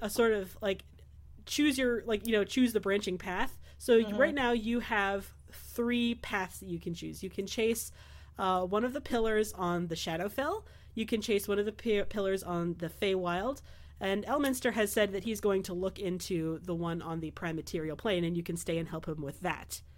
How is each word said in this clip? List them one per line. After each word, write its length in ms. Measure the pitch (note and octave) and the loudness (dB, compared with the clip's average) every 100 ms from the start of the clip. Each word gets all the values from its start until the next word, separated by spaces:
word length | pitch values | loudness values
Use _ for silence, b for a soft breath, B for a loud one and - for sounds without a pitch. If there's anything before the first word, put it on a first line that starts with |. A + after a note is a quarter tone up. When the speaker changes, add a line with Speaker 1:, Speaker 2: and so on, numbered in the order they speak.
Speaker 1:
a 80 | G#3 | -2
sort 240 | - A#3 | 4 4
of, 240 | G#3 F#3 - | 4 -2 -4
like, 220 | G#3+ F#3+ - - - - - - - | -2 -2 -6 -20 -20 -20 -20 -18 -6
choose 320 | - D4 C4 | 2 4 4
your, 260 | B3 A#3 A3+ | 2 2 0
like, 220 | G#3 A3+ | 0 2
you 60 | |
know, 100 | G#3+ | 2
choose 300 | F#3+ C4 B3 | 4 4 4
the 80 | G#3+ | 4
branching 360 | G3 G3+ G#3 F#3 | 2 0 0 -4
path. 400 | G3 F3+ B3+ - b b | -2 0 0 -2 b b
So 200 | - A3+ | 6 6
y- 40 | |
Speaker 2:
Mm-hmm. 140 | G#3+ G#3 | 6 4
Speaker 1:
right 160 | D4+ | 4
now 180 | D4 B3 | 4 2
you 300 | A#3+ G#3+ A#3+ | 2 2 -2
have 520 | F#3+ A3 G3 G3 F#3+ - - | 0 2 2 0 -4 -14 -18
three 680 | - - - A#3+ A#3+ A#3 A#3 | -16 -8 -2 0 2 2 0
paths 440 | - G3+ F#3 - | -2 -2 -2 -6
that 80 | F#3+ | -8
you 120 | E3+ | -6
can 140 | F3 | -6
choose. 300 | E3+ D#3+ D3+ | -6 -8 -8
You 60 | F#3+ | -8
can 160 | - G3+ | -6 -4
chase, 460 | - A3+ A3+ - B B B B - | 0 2 2 -2 B B B B -2
uh, 280 | F#3 F#3 F#3 | 2 2 2
one 180 | G#3 | 2
of 80 | B3 | 0
the 80 | C#4 | -2
pillars 540 | - A#3+ A3 G#3+ G#3+ | 0 2 4 4 2
on 340 | - F3 F3 F3 | 0 0 0 0
the 80 | E3 | -2
Shadowfell. 680 | - E3 G3+ A#3 C#4+ G#4+ - b b | -2 -2 -2 -2 -2 -2 -6 b b
You 120 | - A3 | -6 -2
can 160 | A3 | 0
chase 260 | G#3+ G3+ G#3 | 2 0 2
one 120 | G3+ | 0
of 60 | G#3 | 0
the 60 | |
pi-, 320 | - A#3 G3+ G3+ | -2 2 2 2
pillars 340 | G#3+ G3 F#3+ | 0 0 0
on 320 | F3 F3 E3+ E3+ | 0 -2 -2 -2
the 100 | E3 | -6
Feywild. 720 | - G3+ F#3+ F3 F3 A3+ C#4 b b b - | -2 0 2 0 0 -2 -4 b b b -6
And 240 | G3 G3 G#3 | -2 -2 0
Elminster 480 | C#4+ C#4 B3+ B3 | 2 2 2 0
has 180 | A3 G#3 | 2 2
said 220 | A3+ G3+ | 2 2
that 100 | G3 | 0
he's 160 | A3+ G#3+ | -4 0
going 240 | G#3 G3 | 2 2
to 100 | F#3+ | 0
look 260 | F3+ F#3+ F#3 | -2 -4 -2
into 600 | F#3+ F3+ - F3 D#3+ D#3+ | -4 -4 -2 -2 0 -2
the 120 | F3+ E3+ | -4 -2
one 260 | E3+ E3 | -2 -2
on 200 | E3 E3 | -4 -4
the 100 | D#3+ | -6
Prime 240 | - E3+ D#3+ | -6 -4 -4
Material 400 | D3+ E3 D#3 D3 | -4 -4 -4 -2
Plane, 300 | A3+ F3+ E3+ | 0 2 2
and 100 | E3+ | 0
you 80 | |
can 140 | E3+ E3 | -4 -4
stay 200 | - E3 | -2 -2
and 120 | E3 | -2
help 180 | D#3+ E3 | -6 -6
him 140 | D#3 | -4
with 180 | C#3 - | -6 -4
that, 420 | F3+ C#3 C#3 - b | -4 -4 -6 -12 b